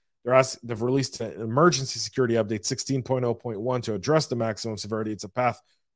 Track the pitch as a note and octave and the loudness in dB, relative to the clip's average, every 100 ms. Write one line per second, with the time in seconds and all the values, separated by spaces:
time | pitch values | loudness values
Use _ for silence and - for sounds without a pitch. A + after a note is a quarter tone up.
0 | _ _ A#2+ C3 C3 - A#2 A2 A#2+ C3+ | _ _ 4 6 6 0 -6 -2 0 0
1 | B2+ - A2 D2+ A2+ B2 F3 C3+ C3 A2+ | 0 -4 -8 -8 -2 4 6 4 -2 -6
2 | - - B2 A#2 G#2 G#2+ - B2+ - C3+ | -4 0 2 2 0 -2 -2 -2 -2 -2
3 | B2 B2+ A#2+ A2+ B2 G#2 A#2 B2+ A#2 G#2 | -2 0 0 -2 -6 -6 -2 -2 -2 -4
4 | A2 D#3 - A#2+ A2+ G#2 A2+ G2+ G2+ A2 | 2 2 2 0 -2 -4 -6 -6 -4 -4
5 | G#2+ G#2 G2 - B2 A#2 _ _ _ | -4 -6 -8 -2 -2 -2 _ _ _